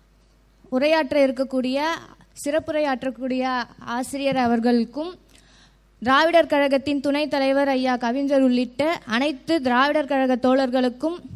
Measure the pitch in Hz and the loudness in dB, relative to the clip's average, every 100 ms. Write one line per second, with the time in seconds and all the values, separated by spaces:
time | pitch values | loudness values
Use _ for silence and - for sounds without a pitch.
0 | _ _ _ _ _ _ - 254 294 320 | _ _ _ _ _ _ -6 0 2 2
1 | 269 294 269 247 262 262 254 269 320 311 | 2 2 2 0 -4 -2 -2 -2 -2 -6
2 | - - - - 285 311 320 302 294 247 | -10 -20 -20 -10 -4 -2 -2 -2 0 -2
3 | 262 233 262 254 262 254 226 - - 240 | -6 -6 -4 -2 -2 -4 -6 -12 -8 -6
4 | 254 269 277 262 233 233 240 240 233 285 | -6 -4 -2 0 2 2 2 2 0 -6
5 | 339 349 _ - _ _ _ _ _ - | -10 -12 _ -20 _ _ _ _ _ -6
6 | 226 269 320 330 311 294 277 269 285 285 | 0 2 4 4 4 2 2 0 0 -2
7 | 285 285 302 285 269 277 277 262 254 247 | -2 -2 -2 0 0 2 2 0 0 -2
8 | 233 269 277 269 262 247 247 - 311 - | -2 -2 0 2 4 2 -2 -2 -2 -2
9 | - 226 294 262 - 330 254 247 285 302 | -2 -2 -2 -4 -2 0 2 2 2 0
10 | 269 269 262 247 254 262 262 262 247 247 | 0 0 0 2 2 2 2 0 -2 -2
11 | 320 349 - | -4 -6 -12